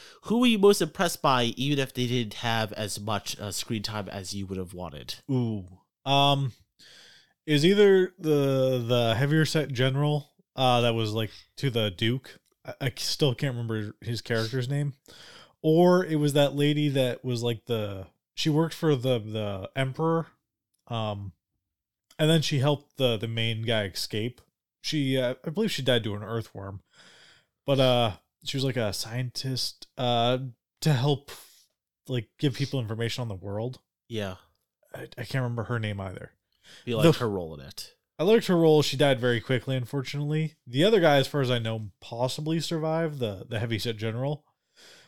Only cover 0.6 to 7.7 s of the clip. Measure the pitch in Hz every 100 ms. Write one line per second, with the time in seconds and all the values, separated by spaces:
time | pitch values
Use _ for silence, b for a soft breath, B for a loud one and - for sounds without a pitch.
0.6 | 202 202 165 - 170 - 147 127 117 110
1.6 | 139 139 131 123 123 123 110 - 117 113
2.6 | 110 101 104 - 104 101 - - 104 -
3.6 | - 113 104 107 92 101 92 101 95 95
4.6 | 90 90 85 71 - - - 131 117 107
5.6 | 90 92 _ _ 139 139 139 139 135 -
6.6 | _ _ B B B B B B - 147
7.6 | 170